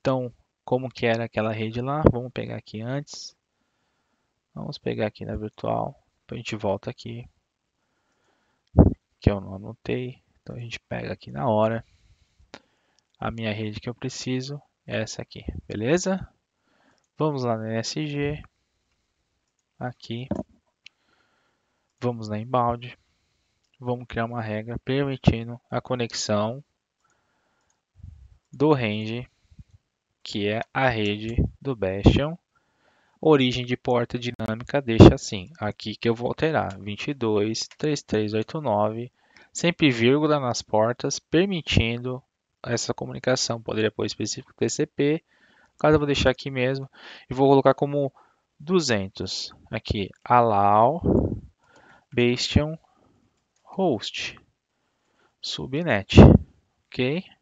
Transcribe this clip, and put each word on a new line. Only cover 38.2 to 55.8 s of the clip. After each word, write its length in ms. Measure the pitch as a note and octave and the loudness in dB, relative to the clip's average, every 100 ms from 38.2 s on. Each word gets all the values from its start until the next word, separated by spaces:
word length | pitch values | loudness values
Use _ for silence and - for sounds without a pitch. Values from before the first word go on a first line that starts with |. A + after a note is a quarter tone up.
| G#2+ | 0
oito 260 | A2 A2 D#3+ | -2 -4 -6
nove. 520 | D3 G#2 G#2+ A2 B2 _ _ _ _ | -2 0 0 -2 -12 _ _ _ _
Sempre 360 | - E3+ F3 D#3 | -4 -2 2 2
vírgula 520 | A#2 A#2 C#3+ D3+ D3+ | 4 4 4 2 0
nas 220 | B2+ A2+ | 0 -4
portas, 580 | - G#2+ A2 A#2+ C#3 - | -2 0 2 0 -6 -8
permitindo 1000 | _ D#3 G3 F3+ - - A2+ A#2+ B2 B2+ _ _ _ _ | _ 2 2 -2 0 2 2 -2 -6 -8 _ _ _ _
essa 320 | - A#2 - | -4 -4 -2
comunicação. 680 | A#2+ C3 C3 B2+ C3 - A#2 | -6 -6 -6 -2 0 0 -4
Poderia 300 | A#2 G#2+ G#2+ | -4 0 0
pôr 120 | - | 0
específico 480 | G#2+ - A2 - - | -6 -4 -6 -6 -12
T 160 | _ A#2 | _ -2
C 160 | - | 0
P. 380 | D3+ - C#3+ D#3+ _ _ _ _ _ | -4 0 0 0 _ _ _ _ _
No 60 | _ | _
caso, 180 | D3+ D#3 | 4 4
eu 20 | |
vou 80 | D3 | 4
deixar 240 | C#3 C3+ | 2 2
aqui 200 | B2+ C#3 | 0 -4
mesmo. 380 | C3 B2 C3+ C3+ _ - - - | -2 0 -2 -6 _ -20 -20 -12
E 60 | |
vou 140 | B2+ C3+ | 2 6
colocar 260 | C#3 C3+ | 8 6
como 380 | C3+ C#3+ C#3+ C#3 _ _ _ _ _ | 4 2 0 -4 _ _ _ _ _
duzentos. 920 | D3 F#3 C#3+ A2 F#2+ - F#2+ - - - - | -2 0 2 0 -2 -8 -8 -8 -10 -14 -10
Aqui, 380 | A2+ - A2 F#2+ - | -10 -4 -4 -4 -8
allow 800 | - B2 A#2 G2+ G2+ G#2 A#2+ E3 - - - - - _ _ - - - _ | 2 4 6 4 6 6 4 2 2 2 2 -4 -12 _ _ -20 -20 -20 _
Bastion 680 | A#2+ A#2+ B2 - - D3+ D#3+ _ _ _ _ _ _ _ _ | 2 2 2 0 0 0 -6 _ _ _ _ _ _ _ _
host 760 | _ - F#3 A2+ - - - - _ _ _ _ _ _ _ _ _ _ | _ -2 0 0 -4 -8 -10 -12 _ _ _ _ _ _ _ _ _ _
subnet. 800 | - - D3 C3+ | -12 -10 -6 -4